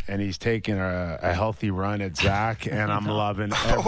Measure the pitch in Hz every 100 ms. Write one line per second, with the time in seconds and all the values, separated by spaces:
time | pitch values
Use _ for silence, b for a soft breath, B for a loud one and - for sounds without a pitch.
0 | - 101 101 92 117 113 107 98 92 90
1 | 87 80 90 87 110 110 104 95 98 104
2 | 98 78 101 98 113 107 - 107 104 104
3 | 104 104 104 101 104 101 117 117